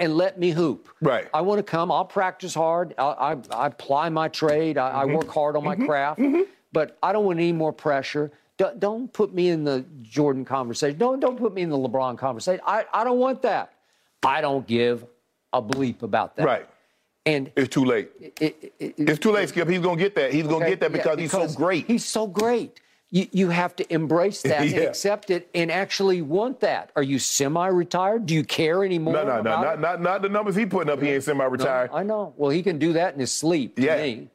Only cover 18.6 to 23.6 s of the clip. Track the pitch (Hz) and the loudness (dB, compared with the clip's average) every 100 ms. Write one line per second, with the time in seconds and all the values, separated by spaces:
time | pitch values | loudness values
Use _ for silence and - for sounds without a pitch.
18.6 | - - 156 - 147 151 220 208 180 170 | -16 -12 -8 0 0 2 2 2 0 0
19.6 | 165 185 175 175 196 175 135 143 151 165 | 0 2 0 0 0 0 0 0 0 0
20.6 | 165 185 160 156 165 156 165 190 160 131 | 0 0 0 0 0 0 -2 -2 -2 0
21.6 | 170 180 - 226 - 220 214 180 226 240 | 0 0 0 0 0 -4 -2 0 0 0
22.6 | 156 - _ _ _ 175 185 185 185 170 | -2 -12 _ _ _ -2 0 2 2 2